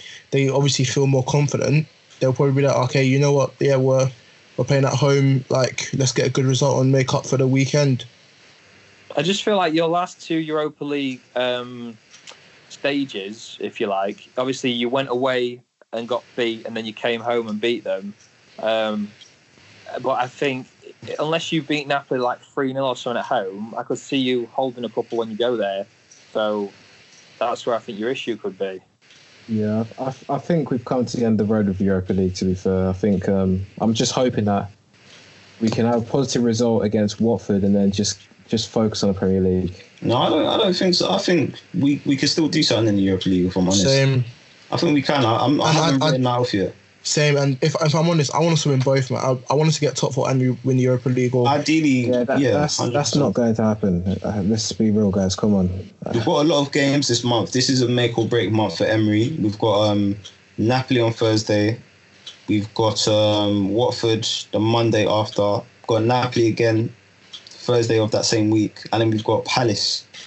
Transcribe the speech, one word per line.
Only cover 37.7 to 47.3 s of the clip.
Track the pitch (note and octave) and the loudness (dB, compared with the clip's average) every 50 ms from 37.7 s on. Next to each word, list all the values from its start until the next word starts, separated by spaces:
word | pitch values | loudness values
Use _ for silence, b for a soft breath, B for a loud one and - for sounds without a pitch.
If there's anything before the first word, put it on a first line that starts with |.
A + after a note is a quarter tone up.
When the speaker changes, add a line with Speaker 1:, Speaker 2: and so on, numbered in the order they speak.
| G2+ | 4
Speaker 3:
then | G2+ G2 G2 | 4 2 2
just, | G2 - G#2 - - - - - - - - | 2 0 -2 -2 -4 -8 -12 -20 -20 -20 -8
just | - - A2+ - - | -4 -4 -4 -2 -2
focus | - A#2 A2 G#2+ G#2+ - - | 0 0 0 0 0 0 0
on | G2+ F#2+ | 0 0
the | |
Premier | F#2+ G2 F#2+ F#2+ F#2+ | 0 0 0 2 2
League. | F#2 F#2 F#2 F#2 F#2 F2+ F#2 - - - - - | 2 2 2 0 0 -4 -6 -10 -18 -20 -14 -6
Speaker 4:
No, | - F2+ A2 | -2 0 0
I | B2+ D#3+ - | 2 2 2
don't, | D#4+ D#4 - | 2 0 0
I | - - | 0 0
don't | - A3 F#3+ F3+ | 0 0 0 0
think | - F#3+ F#3 F3 | 0 2 2 2
so. | - - - | 2 0 0
I | F#3 | 0
think | G3+ - - F3+ E3 B2+ - - - - - - | 0 0 2 2 2 0 -2 -4 -10 -14 -8 -4
we, | - C3+ C#3 D3 C#3 - | 0 0 2 0 0 0
we | - C#3 | -2 0
can | C3 - | 0 0
still | C#3 - - D#3+ C#3+ | 0 0 0 0 0
do | - D#3 | 2 0
something | D3 - B2 A2+ A2+ A2 | 0 2 2 2 2 2
in | G2+ | 2
the | G2+ | 2
Europa | F#2+ F#2+ F#2+ F#2 - F#2 | 2 2 0 0 0 0
League, | F#2+ F2+ F2 | 2 2 2
if | F2+ - | 0 0
I'm | F#2+ F2+ | 0 2
honest. | F2+ F#2+ G2+ F#2 | 2 2 2 4
Speaker 1:
Same. | C3+ C3+ C3+ C3+ C3+ C3+ B2+ A#2+ - - - - - - - - - | 4 4 4 4 2 2 0 -2 -4 -8 -20 -20 -20 -20 -20 -10 -6
Speaker 4:
I | - | -4
think | C3+ E3 E3+ D3+ | 0 2 2 2
we | C#3+ | 2
can. | C3 - D#3 C#3 B2+ | 2 0 0 2 2
I, | A2 A#2 - A#2 | 2 2 2 2
I'm, | B2 D3 - | 2 2 2
I | - - | 2 2
Speaker 1:
And | D#3 D#3 | 2 2
I, | D#3+ | 2
Speaker 4:
haven't | E3 C#3 C3+ - | 2 2 2 2
Speaker 1:
I, | |
Speaker 4:
written | - B2+ B2+ B2+ | 2 2 2 0
that | B2 B2 B2 | 0 0 0
off | B2 - - | 0 0 0
yet. | G2 F#2 - - - - _ _ _ | -2 -2 -4 -6 -10 -20 _ _ _
Speaker 1:
Same, | - - - D#3 D3 D3+ | -6 -4 0 2 2 2